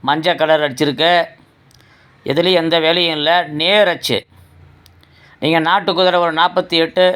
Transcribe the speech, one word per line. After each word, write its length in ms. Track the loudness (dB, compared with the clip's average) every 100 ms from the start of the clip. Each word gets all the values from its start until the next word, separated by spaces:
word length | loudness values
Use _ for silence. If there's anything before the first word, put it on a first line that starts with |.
| -2
மஞ்சள் 300 | -2 -2 -2
கலர் 240 | 2 2 0
அடிச்சிருக்கு, 460 | -2 -4 0 0 0 -2 -10 _ _ _ _ _ _ _ _ -6
எதுலேயும் 340 | -2 2 2
எந்த 140 | 2 0 0
வேலையும் 300 | 0 -2 -2
இல்ல, 120 | 0 0 -2 -4
நேர் 300 | 0 2 2
அச்சு. 240 | 0 -4 -6 -6 -20 _ _ -20 _ -20 _ _ _ _ _
நீங்க 160 | -2 0 0
நாட்டு 220 | 0 -2 0
குதிரை 240 | 2 2 0
ஒரு 80 | 0
நாற்பத்தி 360 | 0 0 -2 -2
எட்டு 220 | -2 2 2